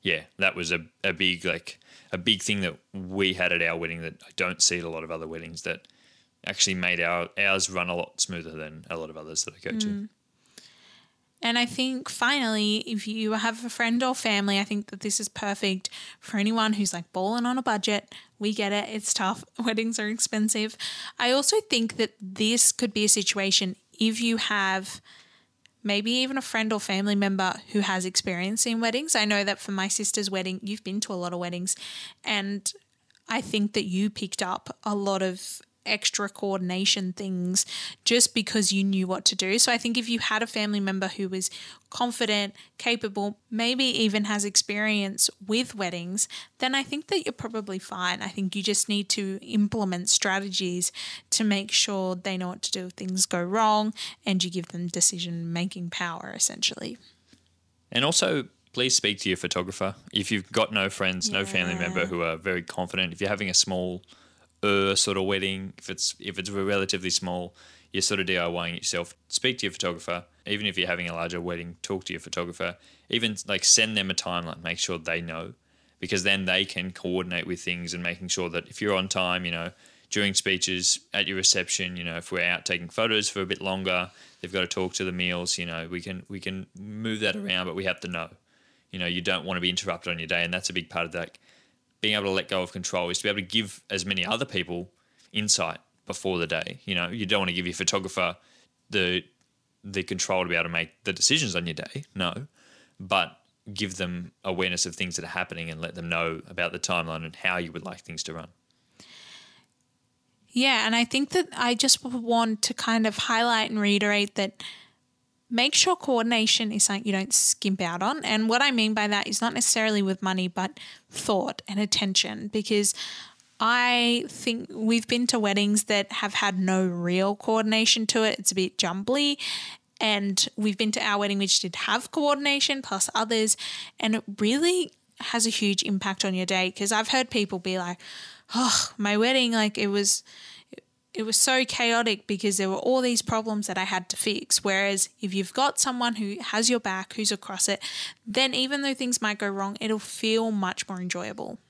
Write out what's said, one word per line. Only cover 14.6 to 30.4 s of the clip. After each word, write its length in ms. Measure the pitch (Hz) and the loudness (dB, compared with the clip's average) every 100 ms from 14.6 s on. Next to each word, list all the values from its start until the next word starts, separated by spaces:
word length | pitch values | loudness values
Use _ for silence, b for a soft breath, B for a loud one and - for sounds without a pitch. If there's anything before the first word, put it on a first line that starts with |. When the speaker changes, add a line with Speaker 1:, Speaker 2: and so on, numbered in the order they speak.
Speaker 2:
think 280 | 202 208 202 | 2 -2 -4
that 100 | 196 | -6
this 180 | 214 202 | -4 -2
is 80 | 214 | -4
perfect 600 | - 208 202 202 190 - B B B | -6 -4 0 0 0 -4 B B B
for 180 | - 214 | -4 0
anyone 360 | 202 226 220 | 2 4 2
who's, 200 | 208 196 | 2 0
like, 180 | 175 170 | -2 -6
balling 340 | 185 190 240 240 | -2 0 0 0
on 120 | 254 | 0
a 40 | |
budget. 540 | 254 214 202 208 - B B _ | 2 0 2 0 -2 B B _
We 140 | 208 | -2
get 180 | 214 202 | 0 0
it. 140 | 208 196 | 0 -2
It's 240 | 214 208 | -4 -2
tough. 300 | - 190 220 - | 0 0 -2 -8
<laughs> 120 | - | -4
Weddings 360 | 233 220 226 226 | -2 0 0 -2
are 80 | 208 | -2
expensive. 680 | 220 - 220 220 220 214 - B B B B | 0 0 2 2 2 0 -4 B B B B
I 120 | 247 | 4
also 260 | 262 285 440 427 | 4 4 2 4
think 280 | 240 226 - | 2 2 0
that 160 | 220 _ | -2 _
this 500 | 190 190 220 233 - | -14 0 4 6 4
could 220 | - 240 | 4 0
be 100 | 208 208 | 2 4
a 40 | |
situation 680 | 214 190 202 196 190 190 185 _ - | 4 2 0 2 2 2 -4 _ 0
if 220 | 226 220 | 2 2
you 160 | 233 226 | 2 2
have 640 | - 208 190 190 190 - B B B B B _ _ _ | 2 2 2 0 -4 -12 B B B B B _ _ _
maybe 280 | 208 202 208 | 0 0 2
even 260 | 247 262 269 | 2 2 -2
a 40 | |
friend 300 | 254 226 220 | -2 -2 0
or 80 | 214 | 0
family 360 | - 190 202 202 | 0 0 2 4
member 400 | 202 196 185 - - | 2 2 0 0 -2
who 100 | 208 | 0
has 220 | 196 190 185 | 2 0 0
experience 600 | 190 - 175 185 220 - | -2 -2 -2 -2 0 0
in 140 | 226 | 2
weddings. 360 | 226 233 311 247 | 0 0 2 2
I 100 | 214 | 4
know 180 | 208 | 4
that 160 | 202 196 | 2 -2
for 120 | - | -4
my 160 | 196 190 | -2 -2
sister's 420 | - 208 - 196 | 0 -2 -2 -2
wedding, 280 | 190 | -2